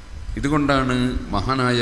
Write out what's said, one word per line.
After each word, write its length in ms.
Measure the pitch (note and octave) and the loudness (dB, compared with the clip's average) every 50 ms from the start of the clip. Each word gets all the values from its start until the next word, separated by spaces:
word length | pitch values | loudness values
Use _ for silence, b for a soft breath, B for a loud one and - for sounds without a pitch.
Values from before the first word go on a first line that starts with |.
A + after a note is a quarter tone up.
| - - - - - - - G#2+ | -16 -14 -14 -12 -10 -8 -8 -4
ഇതുകൊണ്ടാണ് 560 | A#2+ C#3+ D3+ D3 C#3+ C#3 C#3 C3 C3 B2+ B2+ B2 B2 B2+ B2+ B2 - - G2+ | -2 0 0 2 2 2 2 2 2 2 0 2 0 0 0 -2 -4 -2 -2
മഹാനായ 440 | G2+ - B2+ C3 C3 B2 B2 A#2+ A#2+ | -2 0 0 0 2 2 2 2 2